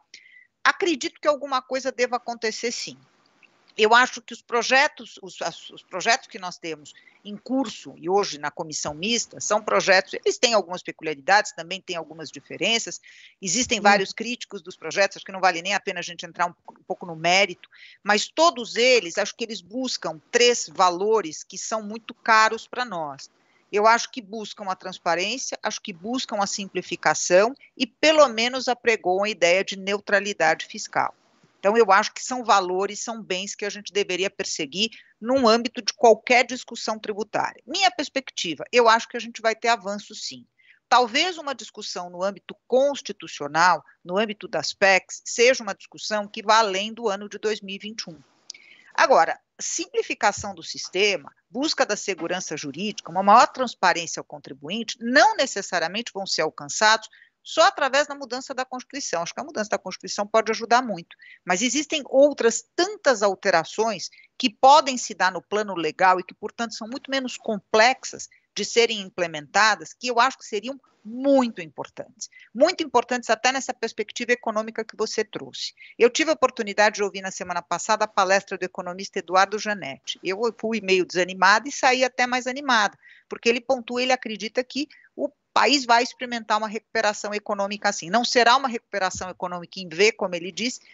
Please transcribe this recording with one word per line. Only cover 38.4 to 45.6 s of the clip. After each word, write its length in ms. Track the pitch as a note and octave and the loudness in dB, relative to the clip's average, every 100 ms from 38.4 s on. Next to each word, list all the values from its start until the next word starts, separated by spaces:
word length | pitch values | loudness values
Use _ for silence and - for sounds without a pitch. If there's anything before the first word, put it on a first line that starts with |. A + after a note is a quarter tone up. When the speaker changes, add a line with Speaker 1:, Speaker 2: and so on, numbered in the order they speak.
| F3+ C#3+ - | -6 -6 0
Speaker 1:
eu 160 | A#3+ A#3 | 4 6
acho 200 | A3+ - | 4 0
que 80 | A#3+ | -10
a 40 | |
gente 200 | A3+ A#3 | -12 -4
vai 140 | A3+ | -2
ter 140 | A3 A#3 | 0 0
avanço, 480 | A#3 F#3+ G#3 - G#3+ | 0 -2 -10 -12 -14
sim. 280 | - B2+ - _ _ _ _ | -12 -14 -20 _ _ _ _
Talvez 500 | A#3+ A#3+ C4+ F4+ E4 | 4 4 2 0 -2
uma 160 | C#4+ | -8
discussão 560 | B3+ - G#3+ G3+ F#3+ F3+ | -10 -12 -14 -12 -10 -12
no 140 | F3 | -4
âmbito 320 | G3 F#3+ - - _ | -4 -4 -14 -20 _
constitucional, 1200 | B3 C#4+ C4+ - - D#3+ - C#3+ D#3+ F3+ D#3 - _ | 2 2 0 -8 -12 -14 -10 -2 4 4 4 -2 _
no 140 | E3+ F#3 | -4 -2
âmbito 300 | A3 G#3 F3+ | -2 -4 -6
das 240 | D#3+ - | -6 -6
pecs, 500 | - G3 F#3 - - | 2 4 4 0 -12
seja 380 | - - A#3+ B3+ | -8 2 4 4